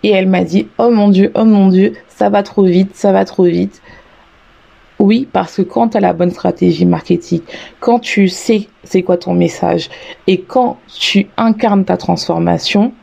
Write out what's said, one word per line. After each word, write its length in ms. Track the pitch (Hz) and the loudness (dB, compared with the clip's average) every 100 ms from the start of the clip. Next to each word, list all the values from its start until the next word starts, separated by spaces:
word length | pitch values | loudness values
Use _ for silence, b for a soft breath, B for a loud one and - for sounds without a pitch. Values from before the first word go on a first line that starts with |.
Et 80 | 214 | 2
elle 180 | 196 190 | 2 2
m'a 160 | 185 | 0
dit, « 260 | 175 180 - - | 0 -2 -2 -2
Oh 100 | 233 | 2
mon 200 | 226 208 | 4 4
Dieu, 220 | 190 196 - | 4 2 2
oh 100 | 220 | 2
mon 220 | 208 190 | 4 4
Dieu, 260 | 185 202 214 B | 4 2 -2 B
ça 220 | - 208 | -2 0
va 120 | 202 | 0
trop 220 | 202 - | -2 0
vite, 260 | 190 180 190 - | 2 2 0 -2
ça 160 | 202 | 0
va 120 | 190 | 0
trop 200 | 190 - | 0 0
vite. » 360 | 175 170 202 - B B B B B _ _ _ _ _ _ _ | 0 2 -4 -8 B B B B B _ _ _ _ _ _ _
Oui, 300 | 202 226 277 | -2 -2 -2
parce 260 | - 175 - | -6 -6 -6
que 40 | |
quand 280 | 185 226 233 | -6 -2 -2
t'as 100 | 226 | 0
la 140 | 190 | -2
bonne 180 | 170 180 | 0 -4
stratégie 560 | 175 185 170 180 156 90 | -4 -6 -2 -2 2 0
marketing, 540 | 87 - - - 175 - B B B | 0 -2 -4 -2 -6 -6 B B B
quand 200 | - 240 | -2 -2
tu 280 | 233 - 196 | -2 0 0
sais 400 | 185 - 220 208 _ | 0 -2 -2 -2 _
c'est 200 | - 190 | -4 -4
quoi 140 | 180 175 | 0 -2
ton 160 | 185 | -2
message, 580 | 175 170 - 170 170 - B B B - | -2 -2 -2 -2 -2 -4 B B B -2
et 160 | 185 | -2
quand 360 | - 262 247 - _ | 0 -2 0 -4 _
tu 400 | - - 196 202 - | -8 -2 0 -2 -2
incarnes 480 | 226 214 220 202 185 | 0 0 0 0 0
ta 100 | 180 | -2
transformation 960 | - 175 - 170 85 156 - 202 233 - | -2 -4 -2 -2 0 -2 0 0 0 -4